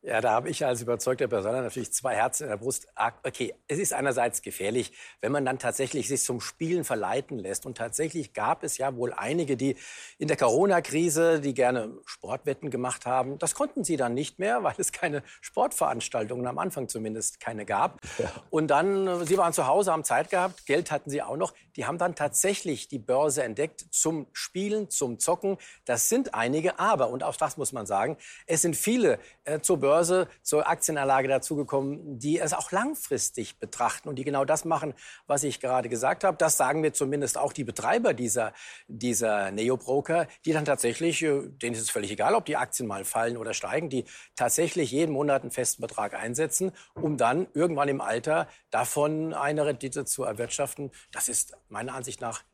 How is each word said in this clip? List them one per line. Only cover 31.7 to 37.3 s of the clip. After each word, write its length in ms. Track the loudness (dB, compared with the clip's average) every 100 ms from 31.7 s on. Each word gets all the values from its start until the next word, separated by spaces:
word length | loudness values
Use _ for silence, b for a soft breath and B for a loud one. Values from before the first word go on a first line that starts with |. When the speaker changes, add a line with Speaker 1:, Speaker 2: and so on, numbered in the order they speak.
| 0 0 -6 -10 -6
Speaker 1:
die 200 | 0 0
es 140 | 2
auch 180 | -2 -2
langfristig 840 | -2 -2 -4 -4 -2 -2 -4 -10 -10
betrachten 520 | -12 -2 0 0 -8
und 80 | -6
die 60 |
genau 220 | -2 0 2
das 180 | 2
machen, 300 | 2 -2 -2 -8 B B _
was 180 | 0
ich 160 | 0 -2
gerade 300 | 0 0 0
gesagt 340 | 0 0 2
habe. 140 | 2 4
Das 180 | 2 4
sagen 260 | 2 4
mir 120 | 2
zumindest 420 | 2 0 0 -2